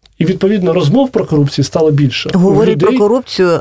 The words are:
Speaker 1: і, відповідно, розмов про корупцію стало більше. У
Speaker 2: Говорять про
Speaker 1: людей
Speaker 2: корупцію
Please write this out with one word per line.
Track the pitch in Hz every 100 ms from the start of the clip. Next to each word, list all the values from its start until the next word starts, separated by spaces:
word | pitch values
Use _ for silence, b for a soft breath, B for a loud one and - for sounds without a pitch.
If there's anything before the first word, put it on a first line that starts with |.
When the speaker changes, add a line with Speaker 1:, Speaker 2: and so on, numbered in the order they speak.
| _ _
Speaker 1:
і, | 165
відповідно, | 180 190 208 175
розмов | 170 147 233 269
про | - 160
корупцію | 151 143 - 135
стало | 170 156
більше. | 147 139 - - 185
У |
Speaker 2:
Говорять | 185 185 220 214
про | 190
Speaker 1:
людей | 254
Speaker 2:
корупцію | 208 254 - - 180 165